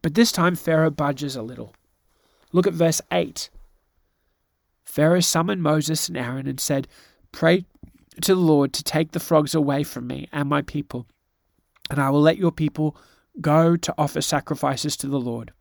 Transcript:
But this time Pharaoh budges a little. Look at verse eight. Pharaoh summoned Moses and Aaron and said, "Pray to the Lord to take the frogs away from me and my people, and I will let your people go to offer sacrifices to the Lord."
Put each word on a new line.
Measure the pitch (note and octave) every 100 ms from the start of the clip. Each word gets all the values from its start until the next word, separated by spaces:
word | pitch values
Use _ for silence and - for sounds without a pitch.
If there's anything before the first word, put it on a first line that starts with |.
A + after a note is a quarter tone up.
But | E3+ D#3+
this | A#3
time | - F3 F3
Pharaoh | - D#3+ D#3+
budges | D3 C#3+ C#3 C#3+ C3
a |
little. | A2+ B2+ G#2+ _ _ _ _ _ _ _ _
Look | F3 F#3
at |
verse | E3 E3 D#3+ -
eight. | F3+ E3+ - - - - _ _ _ _ _ _ _ _ _ _ _
Pharaoh | - - D#3 F3
summoned | E3+ E3+ E3+ G3+
Moses | D3+ D#3 D3 D#3+ -
and | C#3+
Aaron | A#2+ C3 C3+
and | C3
said, | - C#3 - _ _ _ _
"Pray | - E3 F#3 F3+ _ - _ _ -
to | D#3 F#3
the |
Lord | E3+ D3+ C#3
to | -
take | - D#3 D#3+
the | F3
frogs | - D#3+ D3+ D#3+
away | C#3+ C#3
from | C#3+ - B2
me | C3 -
and | D3 C#3+
my | D3
people, | - D3+ C#3+ B2 A#2+ _ _ _ _ _ _ _ _
and | C#3
I | C3+
will | C#3+
let | D3+ F3
your | F3
people | - D3+ - D#3 - _ _ _ C#4+
go | D3+ D3+ E3 E3+
to | - -
offer | D3 D3+
sacrifices | - D3 - C#3+ C#3+ C3+ D3+ -
to | C#3
the | C#3
Lord." | B2 A#2 A2 _